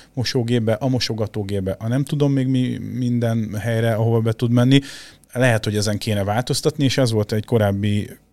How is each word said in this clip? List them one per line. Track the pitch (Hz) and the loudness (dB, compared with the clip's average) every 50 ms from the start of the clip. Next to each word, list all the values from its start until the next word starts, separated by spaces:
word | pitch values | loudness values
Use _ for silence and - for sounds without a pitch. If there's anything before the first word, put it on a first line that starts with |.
| - _ _ | -20 _ _
mosógépbe, | - 120 - - 135 117 117 123 120 110 110 110 | -6 -4 -2 -2 -2 0 2 0 0 2 0 0
a | - 139 131 | 0 0 -2
mosogatógépbe, | 127 123 - - 120 107 110 95 - 110 104 98 101 98 95 95 95 - | 0 0 -2 -4 -4 -4 -4 -4 -4 -6 -6 -4 -4 -2 -2 -4 -4 -4
a | 110 113 | -4 -2
nem | 117 135 143 | -2 -2 -2
tudom | - - 143 147 143 | -2 0 0 2 2
még | 139 135 131 131 | 2 2 0 2
mi, | 131 127 127 123 120 113 | 0 0 0 0 -2 -6
minden | 101 104 101 120 127 123 120 120 117 113 113 117 110 107 107 107 | -8 -8 -6 -4 -2 0 0 0 0 0 0 -2 -2 -4 -6 -6
helyre, | 101 120 117 113 113 113 113 | -4 -2 0 0 0 0 0
ahova | 104 113 113 117 117 | 2 2 2 2 2
be | 110 113 110 | 2 0 0
tud | - - 117 | 0 0 2
menni. | 120 120 120 127 135 139 139 - - - - - - - _ _ - | 4 4 4 6 6 4 4 2 -14 -16 -18 -20 -20 -20 _ _ -4
Lehet, | 123 127 127 117 110 - | 0 2 2 2 2 0
hogy | 110 104 107 | -2 -2 -2
ezen | 101 107 104 101 | -2 -2 -2 -4
kéne | - 117 107 101 98 | -2 -2 -2 -2 0
változtatni, | 98 104 113 127 - 139 - - 156 147 - 139 | 0 -2 -2 -2 -2 -4 0 0 -2 0 2 0
és | 131 - - | 0 2 2
ez | 135 117 | 2 2
volt | 110 110 104 - | 2 0 0 0
egy | - 107 101 | -2 -4 -2
korábbi | - 123 117 104 101 101 98 101 104 104 104 98 - - - _ _ | 0 2 2 2 2 2 0 0 0 0 0 -2 -6 -12 -20 _ _